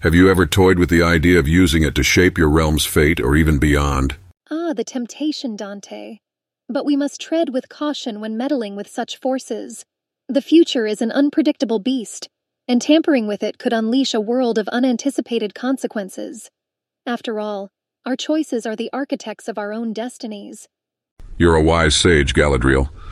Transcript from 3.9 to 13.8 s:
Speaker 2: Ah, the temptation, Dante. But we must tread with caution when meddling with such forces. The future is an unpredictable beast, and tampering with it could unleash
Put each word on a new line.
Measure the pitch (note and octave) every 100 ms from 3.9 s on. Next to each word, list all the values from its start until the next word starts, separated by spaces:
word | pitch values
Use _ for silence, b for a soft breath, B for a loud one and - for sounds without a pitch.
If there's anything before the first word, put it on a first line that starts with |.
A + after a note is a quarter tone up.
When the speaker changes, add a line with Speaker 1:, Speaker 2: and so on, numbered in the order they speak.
| C2+ C2+ - - _ -
Speaker 2:
Ah, | D4+ E4+
the | A#3+ A3
temptation, | C4 A#3+ - D4+ C#4+ C4 G#3
Dante. | G3+ G3+ - G#3+ G#3 A3+ _ _ _ _ -
But | C4 C#4+
we | C#4+
must | C#4+ -
tread | - D#4+ E4
with | B3+ -
caution | - D4+ C#4+ B3+ G#3
when | G#3+ A3
meddling | C4 C#4+ G#3 G3+
with | G3+
such | - A#3 -
forces. | C4 C4 - G#3 - A3+ - _ _ _ -
The | C4+
future | - D#4+ - C4+ G#3+
is | G#3
an | A#3
unpredictable | C4+ C#4+ - C#4 - A3+ A3
beast, | A3 C4 G3+ - - _ _ _ -
and | B3
tampering | - D#4 D#4+ C4+ G#3+
with | G#3
it | G#3+ -
could | B3
unleash | A#3